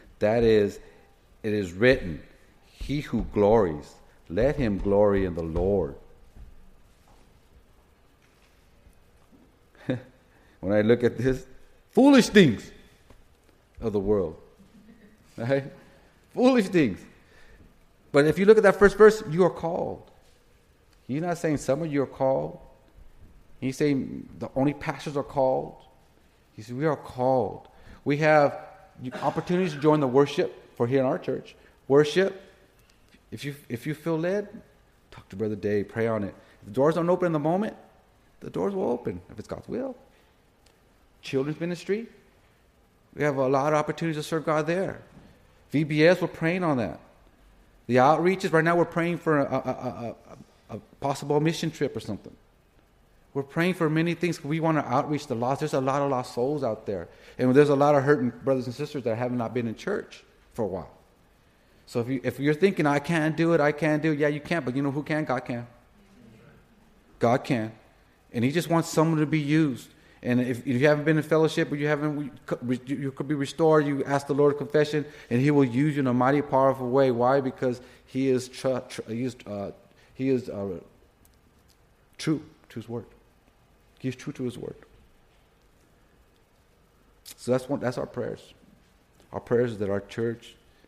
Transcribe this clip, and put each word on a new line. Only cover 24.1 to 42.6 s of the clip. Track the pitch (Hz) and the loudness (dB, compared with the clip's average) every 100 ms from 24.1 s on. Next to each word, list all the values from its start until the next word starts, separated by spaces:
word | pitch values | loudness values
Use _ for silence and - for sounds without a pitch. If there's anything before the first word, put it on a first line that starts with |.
| 67 - - | -10 -14 -14
the | 113 | -8
only | 131 143 | -2 -2
pastors | 147 160 139 160 139 | -2 -6 -8 -6 -6
are | |
called. | 131 143 131 139 156 - - _ _ _ _ _ _ | -4 0 0 0 -6 -14 -20 _ _ _ _ _ _
He | - | -20
said, | 110 123 | -12 -4
"We | |
are | 160 | -2
called." | 139 - 123 127 131 104 - - - - - | -4 -8 -2 2 2 0 -6 -18 -20 -20 -8
We | 135 147 | -2 2
have | 156 151 143 - - - - - 127 - | 4 6 4 0 -16 -20 -20 -16 -14 -6
opportunities | 143 160 - 180 185 | -4 -2 -2 -2 -2
to | 147 | 0
join | 151 151 | 2 4
the | 135 | 4
worship | 131 143 - - - - | 4 4 0 -4 -6 -12
for | - | -4
here | 120 135 | 0 2
in | |
our | 131 175 | 0 -2
church. | - 131 - - - _ - | -4 -8 -8 -20 -20 _ 4
Worship. | 139 151 175 190 - - - _ _ _ _ _ _ _ | 4 4 2 0 -4 -16 -20 _ _ _ _ _ _ _
If | 117 | -12
you, | 143 139 - | -12 -12 -12
if | 117 151 | -10 -8
you | |
feel | 147 170 160 | -8 -6 -4
led, | 175 202 202 226 - _ _ _ _ | -2 -4 -6 -14 -20 _ _ _ _
talk | - - | -20 -14
to | |
Brother | 95 107 | -6 -4
Dave, | 104 104 104 95 | -2 -2 -2 -2
pray | 113 113 | -2 -2
on | 110 | -2
it. | 98 - - - | -6 -10 -20 -20
If | 101 | -6
the | |
doors | 104 147 | 0 2
don't | 165 170 | 2 0
open | 180 175 | 0 0
in | |
the | 156 | 0
moment, | 151 185 220 - - _ _ _ _ _ | 0 -2 -4 -10 -20 _ _ _ _ _
the | - | -10
doors | - 190 | -4 -4
will | 196 214 | -2 -4
open | 240 - 90 - | -4 -6 -10 -12
if | - | -16
it's | - | -12
God's | - - | -12 -8
will. | 220 262 240 - _ _ _ _ _ _ _ _ _ _ _ | -8 -8 -12 -20 _ _ _ _ _ _ _ _ _ _ _
Children's | - 135 143 151 | -6 -4 -2 -4
ministry, | 170 170 - 208 233 - _ _ _ _ | -6 -6 -6 -6 -8 -18 _ _ _ _